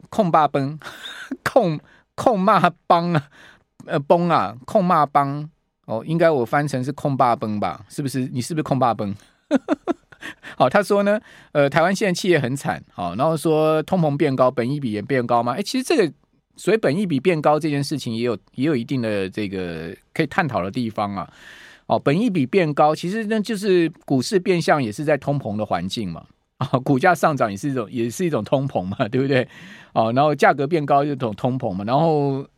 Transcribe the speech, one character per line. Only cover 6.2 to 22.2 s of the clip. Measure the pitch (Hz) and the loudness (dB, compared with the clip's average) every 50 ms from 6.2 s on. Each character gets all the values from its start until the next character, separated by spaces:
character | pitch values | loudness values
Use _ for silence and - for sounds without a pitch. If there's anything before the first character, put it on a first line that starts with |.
| 165 165 | 4 4
我 | 156 135 117 | 4 2 0
翻 | - - 143 147 | 0 0 0 0
成 | 143 139 127 127 | 0 -2 -4 -4
是 | 135 | -4
控 | 139 - - 147 135 | -6 -4 -4 -2 0
霸 | 123 135 123 117 | 2 2 2 2
崩 | - 117 110 107 104 | 0 -2 -4 -4 -2
吧？ | 98 90 76 - - - | -4 -4 -6 -8 -14 -14
是 | - - 147 | -8 -6 -6
不 | 135 | -4
是？ | 131 135 127 - - | -4 -4 -4 -4 -4
你 | 127 117 | -6 -6
是 | - 175 | -4 -4
不 | 151 | -4
是 | 147 | -2
控 | - 143 | -2 0
霸 | 127 135 120 110 | 2 2 2 0
崩？ | - 107 98 95 - _ _ _ _ _ - 311 - - - 302 - - | 0 -4 -6 -6 -10 _ _ _ _ _ -2 -2 -2 0 -2 -6 -4 -4
<laughs> | - - - _ _ - - - - - _ - - - - | -6 -6 -6 _ _ -20 -18 -18 -18 -18 _ -20 -8 -2 0
好， | - 127 | 2 2
他 | - 202 92 | 4 2 2
说 | - 107 202 202 | 2 2 2 2
呢， | 202 208 107 - - - - - _ - | 2 0 -2 -4 -10 -20 -20 -14 _ 0
呃， | 147 143 139 | 0 2 2
台 | - 165 160 | 2 2 2
湾 | 185 202 | 2 0
现 | - 226 196 | 0 0 -2
在 | 175 | -2
企 | - - 190 | 0 2 2
业 | 170 147 | 2 2
很 | 127 117 135 | 2 0 -4
惨， | 139 - 160 92 69 - _ | -4 -4 -6 -6 -6 -10 _
好， | _ - 95 - - | _ -8 -6 -6 -4
然 | 104 139 | -2 0
后 | 160 165 | 0 0
说 | 156 - 170 156 151 156 156 156 156 151 | 0 0 0 2 2 2 2 2 0 0
通 | - 190 190 | 0 0 0
膨 | 160 151 143 | 2 2 0
变 | 143 160 143 131 | 0 0 0 2
高， | 127 127 127 | 4 2 2
本 | 127 131 113 123 | 2 0 -2 -2
益 | 147 147 | -4 -4
比 | 139 113 | -4 -4
也 | 104 104 | -4 -4
变 | 107 - 139 127 120 | -4 -2 0 0 0
高 | 117 120 117 | 2 0 0
吗？ | 117 120 123 | 0 0 -2
诶， | 180 202 | -4 -6
其 | - - 254 | -4 -4 -4
实 | 262 | -2
这 | - 349 | 0 2
个 | 277 190 147 - _ _ _ _ _ _ _ _ | 2 2 0 -2 _ _ _ _ _ _ _ _
所 | - - - 208 | -8 -2 0 0
谓 | 220 | 2
本 | - 160 139 190 | 2 0 0 0
益 | 214 | 0
比 | 175 151 127 | 0 0 0
变 | - 180 180 151 | 2 0 0 2
高 | 143 151 151 156 | 2 2 2 2
这 | 151 156 | 0 -2
件 | 147 143 143 | -2 -2 -2
事 | - 156 | -4 -4
情 | 131 - 123 113 | -6 -6 -6 -4
也 | 113 117 | -2 -2
有， | 120 113 92 _ _ - | -2 -2 -4 _ _ -6
也 | - 127 | -4 -2
有 | 160 156 | 0 0
一 | 120 117 | -2 -2
定 | 127 143 131 | -2 -4 -2
的 | 113 110 104 101 95 95 | -2 -2 -2 -2 -2 -4
这 | - 110 107 95 | -4 -6 -6 -6
个 | 98 92 92 87 82 80 80 85 98 - _ _ - | -4 -6 -6 -6 -8 -8 -10 -10 -12 -14 _ _ -2
可 | - 160 | -2 -2
以 | |
探 | 143 - - 180 139 | -2 0 -2 -2 0
讨 | 113 - 87 | 0 -2 -2
的 | 98 | -2
地 | - 131 123 110 | -4 -4 -4 -4
方 | 101 - 107 101 101 | -2 -4 -4 -4 -4
啊。 | 95 80 - - - - - - - - - - - _ | -6 -10 -10 -14 -20 -20 -20 -20 -20 -20 -20 -20 -12 _
哦， | - 113 110 | 0 0 0
本 | - 143 143 | 2 2 2
益 | 180 | 2